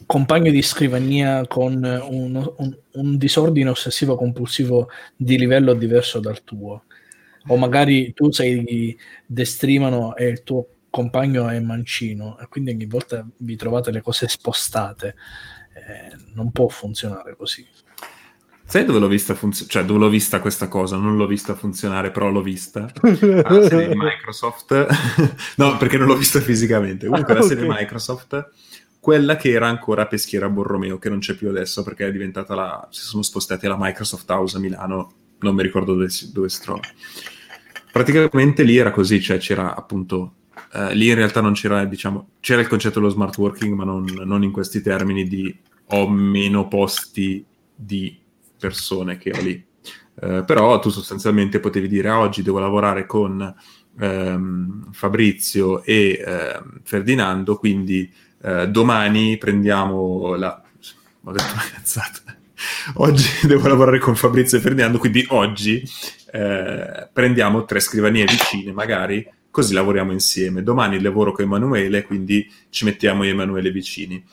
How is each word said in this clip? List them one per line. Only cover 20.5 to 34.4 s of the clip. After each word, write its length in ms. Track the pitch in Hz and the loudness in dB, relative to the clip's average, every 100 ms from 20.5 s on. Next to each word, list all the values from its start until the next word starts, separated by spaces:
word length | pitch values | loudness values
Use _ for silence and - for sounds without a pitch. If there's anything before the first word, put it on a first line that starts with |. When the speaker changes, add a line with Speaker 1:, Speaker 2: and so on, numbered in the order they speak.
| - 92 | -4 -6
Speaker 2:
cosa? 260 | 98 92 95 | -4 -4 -2
Non 220 | 104 107 | 0 0
l'ho 100 | 101 | 0
vista 260 | 101 - | -2 -4
funzionare, 560 | 98 104 92 104 95 95 | -8 -6 -6 -4 -2 -4
però 180 | 98 98 | -2 0
l'ho 120 | 98 | 0
vista. 480 | 95 92 - 104 113 | -2 -8 -10 -10 -12
Speaker 3:
<laughs> 140 | - | 2
Speaker 2:
La 640 | 240 180 202 185 - 196 202 | 2 4 4 4 6 6 8
serie 220 | 165 170 | 4 2
di 60 | - | 0
Microsoft. 920 | - - - 107 120 - - 135 143 143 123 - | -2 -4 -10 -8 -8 -8 0 2 2 2 0 2
<laughs> 360 | 143 - - - | 0 0 -10 2
No, 200 | 139 117 | 2 4
perché 200 | 123 135 | 2 4
non 100 | 131 | 4
l'ho 80 | 131 | 4
vista 240 | 135 143 | 4 0
fisicamente. 640 | 110 113 113 113 98 95 104 | 2 0 2 2 0 -4 -2
Comunque, 260 | 151 147 | -2 2
Speaker 3:
Ah, 40 | 220 | 4
Speaker 2:
la 40 | |
serie 240 | 208 127 120 | 4 2 -2
Speaker 3:
ok. 100 | 107 | -4
Speaker 2:
Microsoft, 720 | 104 117 - 127 - 139 143 _ _ - _ _ | -6 -8 -10 -10 -8 -8 -8 _ _ -20 _ _
quella 360 | - 151 143 156 | 2 4 4 2
che 160 | 131 | 2
era 160 | 117 117 | 2 2
ancora 360 | 117 - 107 | -2 -2 -2
a 40 | 107 | 0
Peschiera 420 | 101 - 101 101 | -2 -4 -4 -2
Borromeo, 480 | 101 101 98 95 92 | -2 -2 -2 -4 -6
che 120 | 110 | -4
non 100 | 101 | -4
c'è 160 | 98 98 | -6 -6
più 140 | 104 | -4
adesso 340 | 95 90 - | -4 -6 -6
perché 240 | 98 104 98 | -8 -6 -6
è 40 | |
diventata 440 | 98 95 95 98 98 | -6 -8 -10 -8 -6
la, 320 | 92 - - | -6 -8 -14
si 120 | - | -16
sono 180 | - 110 | -8 -6
spostati 440 | 104 98 - 92 101 | -6 -6 -6 -6 -4
alla 100 | 95 | -2
Microsoft 500 | 95 95 - 92 - | -4 -4 -8 -10 -4
House 260 | 95 | -2